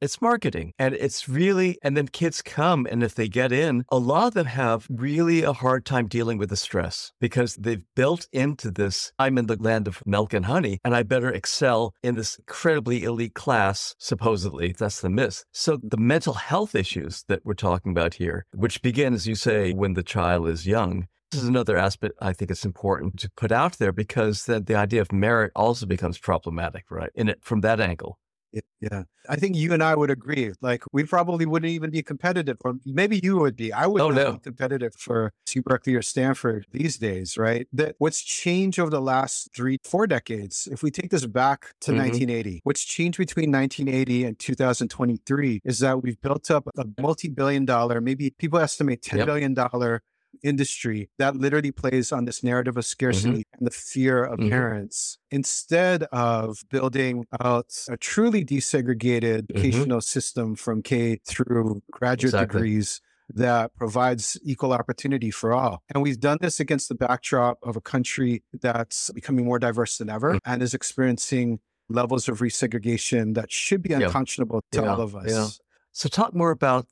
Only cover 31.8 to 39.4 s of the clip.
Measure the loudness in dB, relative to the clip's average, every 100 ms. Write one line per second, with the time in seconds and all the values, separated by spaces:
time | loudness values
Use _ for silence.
31.8 | -4 -4 -6 -4 -2 0 -2 -2 -4 -4
32.8 | -4 0 2 2 2 4 2 0 -4 0
33.8 | 2 4 4 4 2 -2 -8 -6 -4 -2
34.8 | -4 -6 -4 -2 -2 -6 -6 -2 0 0
35.8 | 2 0 0 0 0 2 -2 -2 -6 -4
36.8 | -4 -2 -4 -4 -6 0 0 0 -2 -2
37.8 | -2 0 0 0 -6 -4 0 2 2 0
38.8 | 0 0 2 2 0 -4